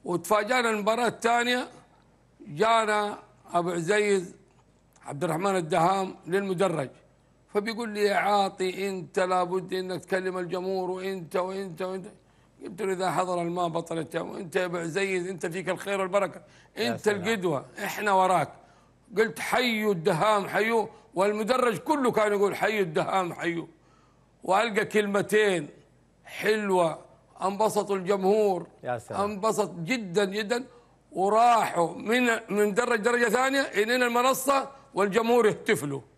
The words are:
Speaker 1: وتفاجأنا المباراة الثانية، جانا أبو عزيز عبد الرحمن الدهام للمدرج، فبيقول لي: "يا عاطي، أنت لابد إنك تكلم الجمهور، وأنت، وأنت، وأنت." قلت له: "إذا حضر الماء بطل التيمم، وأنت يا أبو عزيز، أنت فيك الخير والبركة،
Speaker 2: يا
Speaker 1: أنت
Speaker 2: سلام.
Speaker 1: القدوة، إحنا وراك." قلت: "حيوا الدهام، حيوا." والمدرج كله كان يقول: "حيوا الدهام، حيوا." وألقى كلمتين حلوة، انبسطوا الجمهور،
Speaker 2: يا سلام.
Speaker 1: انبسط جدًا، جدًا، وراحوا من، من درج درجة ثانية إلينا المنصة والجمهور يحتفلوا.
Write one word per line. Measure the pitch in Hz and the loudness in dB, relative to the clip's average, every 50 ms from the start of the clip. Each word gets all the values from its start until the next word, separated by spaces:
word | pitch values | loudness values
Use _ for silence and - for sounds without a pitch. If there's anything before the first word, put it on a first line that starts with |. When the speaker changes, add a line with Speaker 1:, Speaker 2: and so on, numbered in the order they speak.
| - | -4
Speaker 1:
وتفاجأنا | - 175 170 170 - 220 208 208 208 254 254 240 226 | -4 -4 -4 0 2 2 2 2 2 0 2 2 2
المباراة | 220 214 196 214 220 233 247 | 0 0 0 0 0 2 0
الثانية، | 214 - - - 233 233 240 240 247 247 247 269 - - - - _ _ _ _ _ _ _ _ _ _ _ - | -2 -2 0 0 2 2 2 2 0 0 -2 -2 -8 -14 -20 -20 _ _ _ _ _ _ _ _ _ _ _ -18
جانا | 208 147 147 208 220 226 226 220 208 214 208 208 208 214 - - _ _ _ _ - - | -14 -2 0 2 4 4 4 2 2 0 0 0 -2 -6 -10 -14 _ _ _ _ -2 -2
أبو | 175 170 180 | -2 0 0
عزيز | 175 175 165 160 208 214 214 208 196 190 175 185 - - _ _ _ _ _ _ _ _ _ _ _ _ - | -2 -2 0 0 2 2 4 2 2 0 0 -6 -14 -20 _ _ _ _ _ _ _ _ _ _ _ _ -14
عبد | 127 143 143 180 | -12 -8 -4 -2
الرحمن | 170 156 160 190 202 190 | -2 -2 0 0 0 0
الدهام | 185 170 156 175 170 160 180 196 196 190 185 - - - | 0 -2 0 2 2 4 4 2 2 -2 -4 -8 -12 -8
للمدرج، | 156 175 196 202 196 185 160 196 185 170 151 135 123 - - _ _ _ _ _ _ _ _ _ _ - | -2 -2 -2 0 -2 0 0 0 0 0 -2 -6 -8 -10 -20 _ _ _ _ _ _ _ _ _ _ -4
فبيقول | 208 202 233 226 202 240 214 | -4 -4 -4 -6 -6 -6 -6
لي: | 208 208 208 | -2 0 2
"يا | 202 196 | 2 2
عاطي، | 175 170 196 208 202 196 190 190 - 185 185 175 180 196 202 | 2 2 2 2 2 2 0 0 -2 -4 -4 -2 -4 -4 -4
أنت | 190 185 165 139 - 196 | -4 -6 -10 -4 -2 0
لابد | 185 180 185 180 180 175 180 190 180 185 190 | 0 2 2 0 2 0 -2 -4 -4 -4 -6
إنك | 185 185 185 185 175 - | -6 -4 -6 -8 -8 -4
تكلم | - 196 185 190 190 180 | -2 -2 -2 -2 -2 -4
الجمهور، | 185 180 170 190 180 180 190 190 185 185 180 | -4 -6 -4 -6 -4 -4 -4 -4 -2 -4 -4
وأنت، | 185 185 185 196 190 190 165 147 - | -6 -6 -6 -6 -6 -6 -8 -4 -4
وأنت، | 180 180 185 190 196 196 190 165 156 | -2 -2 -2 -6 -8 -8 -10 -8 -8
وأنت." | 190 185 190 190 175 - - - _ _ _ _ _ _ _ _ - | -6 -6 -6 -8 -10 -14 -18 -20 _ _ _ _ _ _ _ _ -16
قلت | - 196 175 | -14 -10 -6
له: | 190 190 190 | -4 -2 -2
"إذا | 175 190 180 | 0 0 0
حضر | 151 170 185 180 180 175 | 0 0 0 0 -2 -2
الماء | 170 170 175 180 175 | -2 -2 -2 -2 -2
بطل | 170 160 170 165 - 165 | -2 -2 -4 -6 -4 -6
التيمم، | 165 156 - - 165 175 180 | -6 -6 -6 -6 -6 -6 -6
وأنت | - - 202 156 143 | -8 -10 -12 -4 -2
يا | 190 185 | -2 -2
أبو | 180 170 | -2 -4
عزيز، | 175 170 170 151 196 196 196 190 180 175 | -4 -6 -4 -2 -2 -2 0 -2 -2 -4
أنت | 185 196 160 - | -4 -6 -6 -6
فيك | 180 160 190 165 180 | -6 -6 -4 -4 -4
الخير | 180 - - 196 202 196 | -4 -4 -4 -4 -4 -2
والبركة، | 190 185 180 202 196 170 139 - - - - - - _ _ | -2 0 0 0 0 0 -4 -12 -20 -20 -20 -20 -20 _ _
Speaker 2:
يا | - 220 240 | -4 -4 -2
Speaker 1:
أنت | 202 175 | -4 0
Speaker 2:
سلام. | - 208 208 196 | 0 0 0 0
Speaker 1:
القدوة، | 175 214 226 202 180 175 151 131 - - - - 202 | 0 -2 -2 0 0 -2 -2 -2 -6 -8 -10 -8 -8
إحنا | 190 - - 208 208 196 | -6 -6 -2 0 2 4
وراك." | 190 185 185 185 165 139 - - - - _ _ _ _ _ _ _ _ _ 214 | 4 4 4 4 2 2 0 -6 -20 -20 _ _ _ _ _ _ _ _ _ 0
قلت: | 185 226 214 - - | 0 0 0 0 -8
"حيوا | - - - 233 254 247 226 214 214 214 | -4 0 0 2 2 2 0 0 0 0
الدهام، | 202 165 156 202 180 151 196 214 214 202 185 | 0 0 2 0 2 2 4 2 2 2 0
حيوا." | 139 - 185 214 226 233 226 185 147 - - - _ - | 0 0 0 0 2 2 0 0 -2 -8 -20 -20 _ -2
والمدرج | 165 190 208 208 214 220 202 254 254 254 240 220 | 0 0 0 0 0 0 0 2 2 2 2 0
كله | 156 - 294 311 285 262 240 | -2 0 0 0 2 2 2
كان | - 214 214 214 | 2 2 2 2
يقول: | 208 202 208 196 175 | 2 2 2 0 0
"حيوا | - - 208 220 214 | 0 -2 0 2 0
الدهام، | 190 165 156 185 156 - - 190 185 170 147 | -2 0 0 -2 -2 0 0 -2 -2 -2 -6
حيوا." | 139 151 175 170 165 156 - _ _ _ _ _ _ _ _ _ _ _ _ _ _ - | -6 -6 -4 -4 -6 -8 -12 _ _ _ _ _ _ _ _ _ _ _ _ _ _ -2
وألقى | - 185 202 226 233 202 208 208 | 2 2 2 2 2 0 -2 -2
كلمتين | - - 214 208 202 196 202 185 - 196 214 214 202 185 165 143 - - - _ _ _ _ _ _ _ _ _ | 2 2 0 0 2 0 0 0 2 2 4 4 4 2 0 -4 -6 -14 -20 _ _ _ _ _ _ _ _ _
حلوة، | - - - 185 202 220 214 208 196 190 180 170 160 139 - - - - _ _ _ _ - 190 | -16 -12 -2 0 0 0 0 0 2 2 2 2 2 0 -6 -14 -20 -20 _ _ _ _ -4 -4
انبسطوا | 190 202 190 220 196 156 208 196 - 202 | -4 0 0 0 2 2 0 0 0 -2
الجمهور، | 190 180 170 202 196 190 190 208 220 214 202 185 175 160 - - _ - | -4 0 0 0 2 2 2 4 4 4 2 0 -2 -6 -12 -18 _ -6
Speaker 2:
يا | 127 123 | -6 -6
سلام. | 117 - - - 185 | -6 -6 -8 -4 -4
Speaker 1:
انبسط | 202 208 208 190 196 220 202 208 208 170 | -4 -4 -4 -2 0 0 2 0 -2 -2
جدًا، | 185 170 165 160 262 247 214 185 170 208 202 | -4 -10 -4 -4 -4 -4 -4 -2 0 0 0
جدًا، | 190 190 208 220 190 240 240 262 - - - _ _ _ _ _ _ | 0 -2 -6 -2 -2 -4 -4 -4 -10 -16 -20 _ _ _ _ _ _
وراحوا | - 170 185 202 214 220 233 240 240 220 190 - - 175 170 156 175 | -4 -2 0 2 4 6 6 6 6 4 2 2 0 0 0 0 -2
من، | - - 202 233 254 247 240 226 220 - - | -8 -2 0 2 2 4 2 2 0 -2 -2
من | 190 208 208 208 196 | 0 2 2 2 2
درج | 226 247 240 240 226 | 0 0 2 0 0
درجة | 190 240 240 240 240 226 | 2 2 2 2 2 4
ثانية | 196 247 262 269 269 277 | 4 4 4 4 2 2
إلينا | 269 - - 190 208 214 247 254 247 | 0 0 0 0 2 2 2 2 2
المنصة | 240 233 240 247 262 262 - - 269 277 269 - - - - - - - | 2 2 2 4 2 2 2 2 2 2 2 0 -2 -12 -20 -20 -8 -2
والجمهور | - 196 208 180 233 226 226 240 240 226 | 0 0 2 2 0 2 4 4 6 6
يحتفلوا. | 208 180 - - - 214 - 147 143 139 135 - - _ | 4 2 0 0 0 0 0 0 -6 -6 -8 -10 -14 _